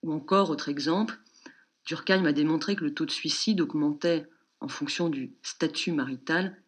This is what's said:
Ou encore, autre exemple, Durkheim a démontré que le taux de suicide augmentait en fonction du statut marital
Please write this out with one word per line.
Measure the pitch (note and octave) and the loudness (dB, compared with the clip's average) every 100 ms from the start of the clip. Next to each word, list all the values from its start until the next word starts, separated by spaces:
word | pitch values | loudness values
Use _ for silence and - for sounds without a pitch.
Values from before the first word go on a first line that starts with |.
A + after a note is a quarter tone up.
Ou | E3 | -4
encore, | D3+ - F#3+ F#3+ | -4 2 4 4
autre | D3 - | 0 -2
exemple, | C#3+ C#3 F3+ A3+ - _ _ - - _ _ - | -2 2 2 2 -4 _ _ -20 -20 _ _ -8
Durkheim | E3 - F#3+ E3 | -6 2 4 4
a | |
démontré | D3 D3+ D#3+ D#3+ G3+ | 4 2 2 0 0
que | |
le | D3+ | -2
taux | D3 D#3+ | -2 -4
de | |
suicide | - D#3 - - G3+ | -4 -4 -2 0 2
augmentait | D#3 D3+ D3 D3 E3+ E3 D3+ _ _ _ | 2 2 0 0 0 0 -2 _ _ _
en | C#3 | -10
fonction | - C#3+ - E3+ | -6 -6 -2 0
du | C#3 B2+ - | 0 -6 -10
statut | - - D#3+ D3+ - | -14 -4 -4 -2 -2
marital | D#3 B2+ B2+ - E3 F#3+ - | -2 -2 -6 -2 0 0 -6